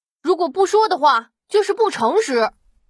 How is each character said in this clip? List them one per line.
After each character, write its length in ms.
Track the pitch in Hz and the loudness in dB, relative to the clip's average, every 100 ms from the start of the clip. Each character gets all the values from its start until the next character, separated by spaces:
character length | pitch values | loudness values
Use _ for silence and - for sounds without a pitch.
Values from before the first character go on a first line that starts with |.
| _ _ | _ _
如 140 | 302 349 | -4 -2
果 140 | 339 | -2
不 160 | 359 381 | 0 0
说 220 | 415 440 | 2 0
的 100 | 320 | 2
话， 320 | 294 233 226 _ _ | 2 0 -2 _ _
就 160 | 415 | -2
是 100 | 403 | 0
不 160 | 392 427 | 0 -2
诚 320 | - 226 370 | -2 -2 0
实。” 300 | 440 240 220 - _ _ _ | -2 -2 -2 -4 _ _ _